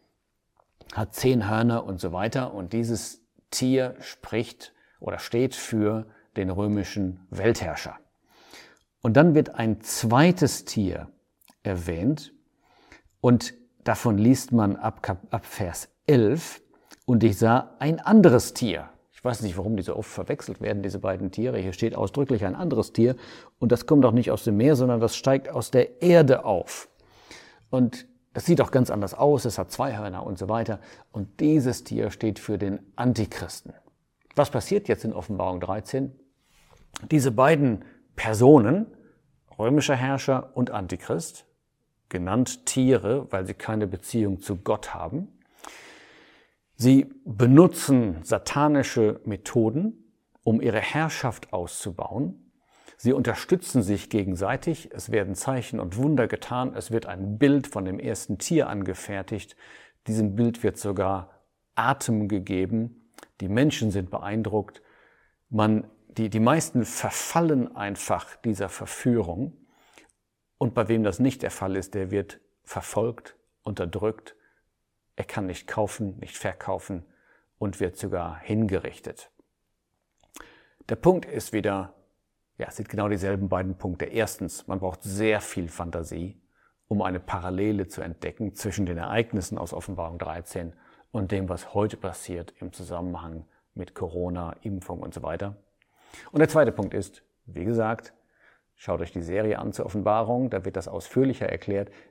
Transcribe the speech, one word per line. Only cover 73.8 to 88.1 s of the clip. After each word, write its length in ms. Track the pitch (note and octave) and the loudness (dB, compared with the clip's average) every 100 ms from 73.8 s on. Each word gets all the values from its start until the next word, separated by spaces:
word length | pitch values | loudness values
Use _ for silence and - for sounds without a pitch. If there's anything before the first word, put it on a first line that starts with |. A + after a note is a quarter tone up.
| F2 F#2+ G#2 A2 - _ _ _ _ _ _ _ _ - | -6 -4 -4 -6 -16 _ _ _ _ _ _ _ _ -12
Er 80 | - | -10
kann 200 | - F#2+ | -6 -8
nicht 220 | F2+ - | -10 -10
kaufen, 500 | - G#2 - G#2 F#2 | -4 -4 -4 -8 -8
nicht 180 | - - | -16 -8
verkaufen 640 | G2+ F#2 - F#2+ - F#2 F2 _ _ _ _ _ | -8 -8 -8 -8 -6 -12 -12 _ _ _ _ _
und 240 | G#2+ F#2 | -8 -4
wird 160 | F#2 - | -6 -6
sogar 420 | G2+ F#2 E2+ E2 | -8 -6 -6 -12
hingerichtet. 920 | - G#2+ G#2+ F#2 B1+ - - - - _ _ _ _ _ _ _ _ _ _ - - _ _ _ - | -4 -2 0 -2 -6 -12 -16 -16 -20 _ _ _ _ _ _ _ _ _ _ -20 -20 _ _ _ -10
Der 80 | A2 | 2
Punkt 300 | E3 F#3 - | 4 2 0
ist 260 | A2+ - | -10 -4
wieder, 440 | G#2+ G2+ G2 F2+ - _ _ _ _ _ _ | -2 0 -2 -6 -14 _ _ _ _ _ _
ja, 100 | - | -12
es 80 | - | -10
sind 100 | G#2+ | -8
genau 220 | G2+ G#2 | -4 -2
dieselben 400 | G#2 G2 G2 G2 | -2 -2 -2 -2
beiden 280 | F#2 F#2 F2+ | -2 -2 -6
Punkte. 280 | F#2+ F2 - | -8 -6 -4
Erstens, 600 | A2+ G#2+ - F#2 - - | -2 -2 -4 -10 -10 -8
man 120 | F#2+ | -6
braucht 240 | F#2 F2+ | -6 -8
sehr 380 | G#2+ G2 A2 G#2 | -8 -2 0 0
viel 260 | - - E2+ | -2 -8 -8
Fantasie, 760 | - E2+ E2+ D#2+ E2 F2+ - _ _ _ _ _ | -8 -8 -8 -8 -8 -10 -12 _ _ _ _ _
um 140 | G#2 | -2
eine 180 | F#2+ F2+ | 0 -4
Parallele 680 | - F#2+ F2+ F#2 G#2 G#2 F2+ | -6 -6 -4 -2 0 0 -4
zu 100 | - | -8
entdecken 560 | F2 | -12